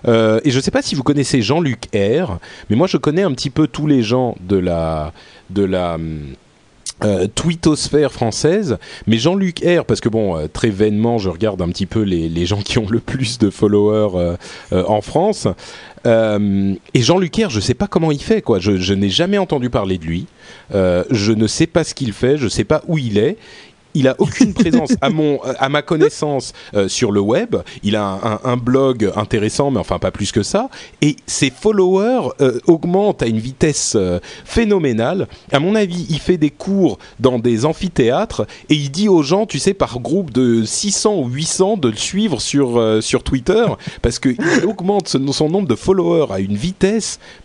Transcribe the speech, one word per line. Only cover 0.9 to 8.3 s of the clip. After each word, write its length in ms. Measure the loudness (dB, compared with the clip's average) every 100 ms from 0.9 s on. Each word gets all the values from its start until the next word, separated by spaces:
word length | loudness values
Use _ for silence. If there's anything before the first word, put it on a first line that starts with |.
| -2
vous 60 |
connaissez 400 | 0 0 0 0
Jean-Luc 440 | 0 0 0 -4 -4 0
R, 440 | 2 0 -2 -6 -12 -12 -2
mais 60 | 0
moi 120 | 2
je 100 | 0
connais 260 | 0 0
un 80 | 0
petit 180 | -2 -4
peu 180 | 0 0
tous 200 | 0 2
les 160 | 2
gens 320 | 4 2 0 -4
de 160 | 0 0
la... 560 | 2 0 -2 -2 -6 -10 -20 -20 -8
De 140 | -2
la, 320 | 0 0 -2 -4
hum, 400 | -6 -8 -10 -16 _ _ _ _ -14 -4
euh, 240 | 0 0 -2
twittosphère 760 | -2 -2 0 2 0 0 0 0
française, 680 | 0 -4